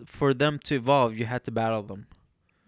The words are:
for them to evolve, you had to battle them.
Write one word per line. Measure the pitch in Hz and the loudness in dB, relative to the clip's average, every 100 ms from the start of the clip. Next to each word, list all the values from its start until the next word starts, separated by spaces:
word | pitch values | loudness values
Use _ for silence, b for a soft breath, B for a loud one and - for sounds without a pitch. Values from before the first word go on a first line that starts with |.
| - | -18
for | - 143 | -2 0
them | 127 147 147 - | 2 0 0 -2
to | 139 | 0
evolve, | 120 139 117 110 | 4 4 4 0
you | 117 | -4
had | 123 - | -4 -4
to | |
battle | 117 113 110 | -2 0 -2
them. | 104 98 - _ _ _ _ b | -4 -14 -16 _ _ _ _ b